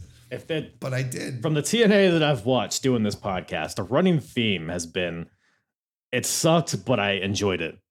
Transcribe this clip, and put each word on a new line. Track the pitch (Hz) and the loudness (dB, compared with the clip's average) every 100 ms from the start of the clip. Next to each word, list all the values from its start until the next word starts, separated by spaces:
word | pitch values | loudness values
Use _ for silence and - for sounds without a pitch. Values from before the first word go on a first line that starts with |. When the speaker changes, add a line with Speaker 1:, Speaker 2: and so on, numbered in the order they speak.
| - - - | -18 -20 -14
Speaker 1:
If | 120 - | -12 -6
it | 156 - - | -6 -6 -10
Speaker 2:
But | 135 | -6
I | 127 | -4
did. | 131 170 - 127 | -4 -6 -8 -4
Speaker 1:
From | 160 | -2
the | 151 | 0
T | 143 226 | 0 4
N | 220 | 6
A | 202 196 | 6 6
that | 165 | 4
I've | 151 139 101 | 2 2 2
watched | 127 98 - | 0 0 -2
doing | 135 123 | 0 2
this | 107 101 | 0 -2
podcast, | 104 92 85 87 78 - | -4 -6 -4 -6 -6 -6
the | |
running | 92 131 185 165 | -2 2 2 2
theme | - - 110 92 80 | -2 -2 0 0 -4
has | 87 82 | -8 -6
been, | 92 87 85 80 _ _ _ _ _ _ _ _ | -4 -4 -6 -12 _ _ _ _ _ _ _ _
"It | 123 - | -6 -4
sucked, | - 165 165 - 110 92 | 0 2 2 2 -4 -2
but | 127 | 0
I | 101 | 0
enjoyed | 98 98 104 101 87 | 0 -2 -2 0 -2
it," | 80 - _ | -4 -10 _